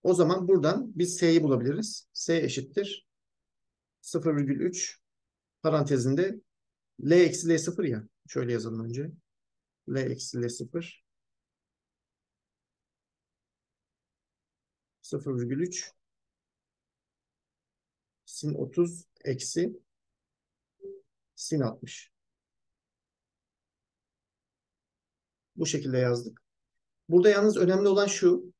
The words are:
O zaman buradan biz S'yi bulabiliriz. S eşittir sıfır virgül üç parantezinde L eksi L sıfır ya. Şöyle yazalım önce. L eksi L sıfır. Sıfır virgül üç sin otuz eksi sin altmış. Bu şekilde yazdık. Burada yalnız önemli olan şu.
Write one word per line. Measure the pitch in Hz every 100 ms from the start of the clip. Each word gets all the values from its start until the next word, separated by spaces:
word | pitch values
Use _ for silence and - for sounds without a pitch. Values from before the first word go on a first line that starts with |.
O | 185
zaman | 175 160 190 180
buradan | 185 151 226 254
biz | 156 175 -
S'yi | 170 165
bulabiliriz. | 151 127 123 165 220 - _
S | - - 165
eşittir | 135 135 131 - 202 - _ _ _ _ _ _ _ _ _ _
sıfır | - 165 160 147
virgül | 139 139
üç | 180 175 - - _ _ _ _ _ _
parantezinde | 160 156 143 135 127 139 190 220 _ _ _ _ _ -
L | 139
eksi | 175 170 - 165
L | 165
sıfır | 170 170
ya. | 170 110 - _ _
Şöyle | 135 123
yazalım | 117 113 113
önce. | 117 123 151 147 _ _ _ _ _ _ -
L | 135
eksi | 127 123 - 120
L | 120
sıfır. | 120 120 165 170 - _ _ _ _ _ _ _ _ _ _ _ _ _ _ _ _ _ _ _ _ _ _ _ _ _ _ _ _ _ _ _ _ _ _ _ _ _ _ _ _
Sıfır | - 147 139
virgül | 127 120 135
üç | 180 - - _ _ _ _ _ _ _ _ _ _ _ _ _ _ _ _ _ _ _ _ _ _ _
sin | - - 151
otuz | 151 - - 170 170 _ _
eksi | - 127 - 165 196 - _ _ _ _ _ _ _ _ _ _ 392 392 _ _ _
sin | - - 156
altmış. | 120 - - - - _ _ _ _ _ _ _ _ _ _ _ _ _ _ _ _ _ _ _ _ _ _ _ _ _ _ _ _ _ _ _ _ _ _ -
Bu | 160
şekilde | 147 139 127
yazdık. | 123 120 - - _ _ _ _ _ _ -
Burada | 175 196
yalnız | 202 214 202
önemli | 180 190 202
olan | 196 202
şu. | - 180 180 -